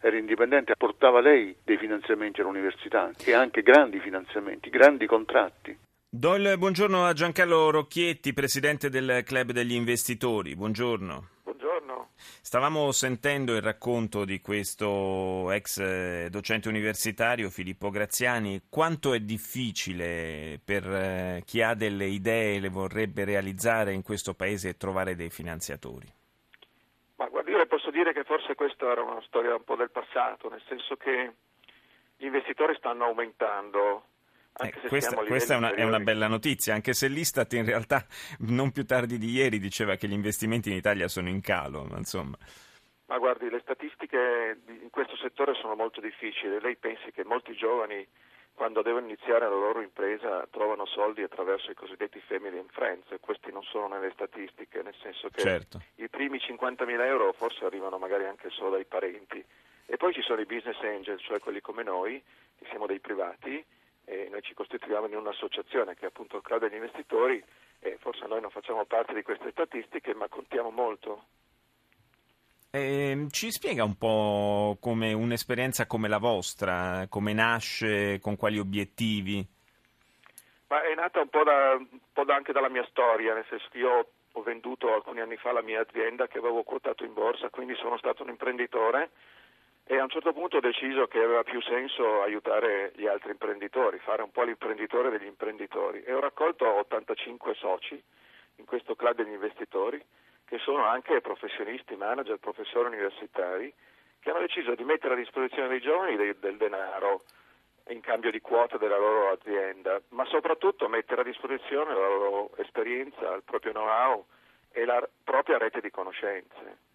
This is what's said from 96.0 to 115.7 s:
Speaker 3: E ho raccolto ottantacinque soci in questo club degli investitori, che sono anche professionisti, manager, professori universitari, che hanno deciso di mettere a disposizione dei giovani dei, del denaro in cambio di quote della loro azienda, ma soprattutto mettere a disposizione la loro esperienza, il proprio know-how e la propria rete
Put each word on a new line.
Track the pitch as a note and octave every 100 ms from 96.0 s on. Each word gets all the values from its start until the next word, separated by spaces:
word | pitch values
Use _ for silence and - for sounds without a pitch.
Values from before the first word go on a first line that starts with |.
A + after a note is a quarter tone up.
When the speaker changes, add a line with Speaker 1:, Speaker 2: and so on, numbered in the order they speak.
Speaker 3:
E | -
ho | C3+
raccolto | C#3+ - D#3 E3+ A#2+
ottantacinque | G#2 G#2 A2 G#2+ A2 - A#2+ -
soci | A2 - F2+ - C#3+ _ _ - - _ _
in | A2
questo | B2 -
club | A2+ A#2+ A#2
degli | G#2+
investitori, | G#2 G#2+ - A#2 G2 - D3 - _ _ _
che | - A#2
sono | - C#3+
anche | G#2+ B2 - B2
professionisti, | - G2 G2+ - G#2 B2+ - G2
manager, | G#2 A#2+ A2+ G#2+
professori | - G2 G#2+ A#2+ A#2+
universitari, | A2 G2 - G#2+ - F2+ F#2 C3 _ _ _ _ _
che | -
hanno | E3
deciso | F3 F#3 D#3
di | -
mettere | B2 D#3 C#3
a | B2
disposizione | A#2 - C3 - C3
dei | B2+
giovani | B2 E3+ F#3 A2
dei, | G#2 G2+
del | G2+ G#2
denaro | G#2+ G2 G2 G2 G2 G2 - _ _ _ _ _ -
in | A#2
cambio | - A#2 A#2
di | A2
quote | - A#2 A#2+ A2+
della | G#2+ G2+
loro | G#2 A2 G2
azienda, | F#2 - G2+ F#2+ F#2+ F#2 G2 _
ma | A#2+ C3
soprattutto | D#3+ E3 D#3+ - - A2
mettere | A#2 - B2
a |
disposizione | B2 A#2+ B2+ C3 - C#3 D#3
la | A2 G2
loro | G2 G2+ G2+ G#2+ -
esperienza, | G2+ - A2+ B2 C#3 - -
il | F#2+
proprio | - A2+ A#2
know-how | G#2+ G#2+ A2 C3 A2+ F#2 _ _ _ _
e | -
la | A#2+ A#2+ - _
propria | - C3 - C3
rete | A2